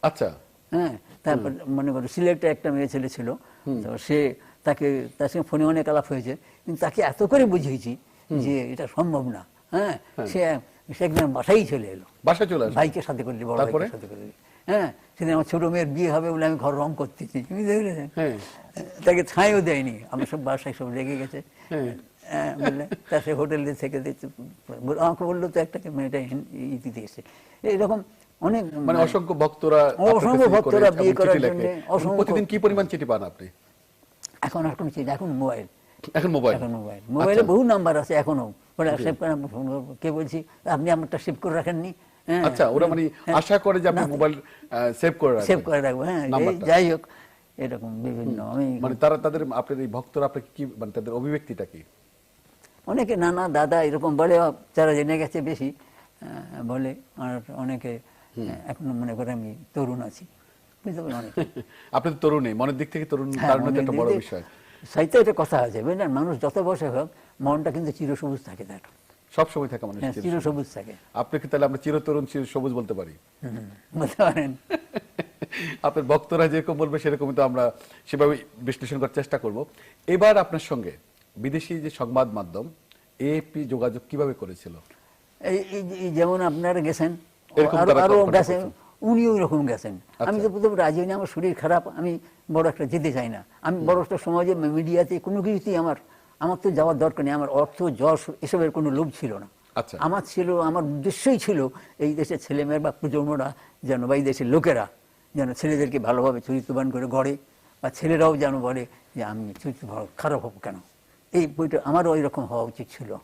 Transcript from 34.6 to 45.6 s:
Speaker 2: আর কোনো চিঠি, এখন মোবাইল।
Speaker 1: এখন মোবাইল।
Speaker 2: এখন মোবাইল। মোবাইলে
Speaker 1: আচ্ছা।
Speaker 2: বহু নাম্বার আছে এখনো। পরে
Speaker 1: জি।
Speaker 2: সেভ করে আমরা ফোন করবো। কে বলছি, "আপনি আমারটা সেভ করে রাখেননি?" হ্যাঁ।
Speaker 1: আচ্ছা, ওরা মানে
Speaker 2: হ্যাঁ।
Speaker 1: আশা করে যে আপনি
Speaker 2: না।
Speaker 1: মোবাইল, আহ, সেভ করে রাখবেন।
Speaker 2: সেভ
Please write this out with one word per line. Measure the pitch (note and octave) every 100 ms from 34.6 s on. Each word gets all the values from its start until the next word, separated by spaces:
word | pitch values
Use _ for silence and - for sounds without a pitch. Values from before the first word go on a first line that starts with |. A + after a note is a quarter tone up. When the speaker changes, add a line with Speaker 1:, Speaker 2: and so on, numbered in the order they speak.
| D#3+
Speaker 2:
আর |
কোনো | - D#3
চিঠি, | - C3+
এখন | C#3 F#3
মোবাইল। | C3+ C3+ A#2 F3+ _ _ _ -
Speaker 1:
এখন | D#3+ F3
মোবাইল। | D3+ A#2+ B2+
Speaker 2:
এখন | B2
মোবাইল। | A#2 G#2 G2+ A2
মোবাইলে | C3+ F#3+ G#3
Speaker 1:
আচ্ছা। | D#3
Speaker 2:
বহু | F#3+
নাম্বার | B3 G#3 E3+ D3+
আছে | C#3
এখনো। | D#3 C#3+ D3 A2+ - _ -
পরে | D#3+
Speaker 1:
জি। | D3
Speaker 2:
সেভ | B2 C#3
করে | E3
আমরা | D3+ C#3
ফোন | A2 C3+
করবো। | C3+ C3+ -
কে | E3
বলছি, | D#3 D#3 D#3+ D#3 -
"আপনি | - D3+ E3
আমারটা | E3 D#3+ D#3+
সেভ | - C#3+
করে | F#3+
রাখেননি?" | E3 E3 E3+ F3+ F3 _ _ -
হ্যাঁ। | E4+
Speaker 1:
আচ্ছা, | F4 - C3
ওরা | B2+ E3+
মানে | E3 D#3+ -
Speaker 2:
হ্যাঁ। | - E3
Speaker 1:
আশা | D#3+ G3+
করে | G3+ F#3
যে | F3
আপনি | F3
Speaker 2:
না। | D#3+
Speaker 1:
মোবাইল, | C#3+ D3+
আহ, | D3 - - - A#2 A#2+
সেভ | A#2 E3 -
করে | D3
রাখবেন। | A#2 G2+
Speaker 2:
সেভ | F#3